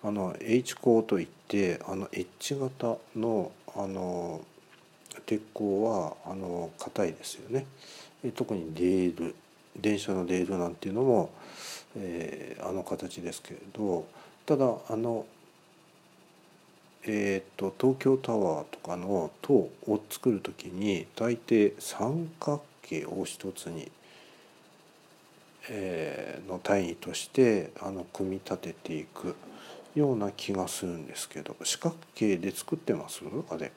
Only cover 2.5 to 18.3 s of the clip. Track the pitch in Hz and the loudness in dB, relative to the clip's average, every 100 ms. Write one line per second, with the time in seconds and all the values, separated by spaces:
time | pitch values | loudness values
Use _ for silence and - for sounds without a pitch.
2.5 | 139 135 135 120 113 - 113 113 110 90 | -2 -2 -2 -2 -2 -6 -2 2 2 0
3.5 | - - - 98 95 90 90 85 80 - | -6 -14 -6 -4 -2 -2 -2 -4 -8 -12
4.5 | - - - - - - - - 110 - | -20 -20 -20 -20 -20 -18 -16 -2 -2 -2
5.5 | - 104 98 113 104 78 - - 95 92 | -2 2 4 4 2 0 -6 -10 -6 -4
6.5 | 87 82 - - - 92 80 - - - | -4 -6 -8 -6 0 0 0 -12 -12 -4
7.5 | 127 131 - - - - - 127 - 123 | -4 -4 -14 -20 -18 -20 -8 -6 -4 -2
8.5 | 98 80 80 90 95 90 82 85 - - | -2 -4 2 4 6 4 2 -6 -6 -18
9.5 | - - - 104 104 101 95 87 92 90 | -20 -18 -2 0 0 0 -2 2 2 2
10.5 | 95 87 - 101 101 131 113 87 - - | 0 -2 -4 -4 2 6 6 4 -6 -18
11.5 | - - - - 110 95 85 82 - - | -16 -14 -14 -12 -10 -6 -6 -6 -8 -12
12.5 | - - 95 90 98 - - 87 - - | -8 -4 -4 -4 -6 -6 -8 -8 -8 -12
13.5 | 87 98 110 104 85 - - - - - | -16 -14 -4 0 0 -2 -14 -20 -16 0
14.5 | 147 135 110 - 113 120 113 - - - | 4 4 2 -4 -2 0 -2 -6 -16 -20
15.5 | - _ - - - - - - - - | -20 _ -20 -20 -20 -20 -20 -20 -20 -20
16.5 | - - - - - - 107 101 98 - | -20 -20 -20 -20 -12 -2 0 2 0 -2
17.5 | - - - 131 131 135 135 131 | -4 -4 4 4 4 4 4 4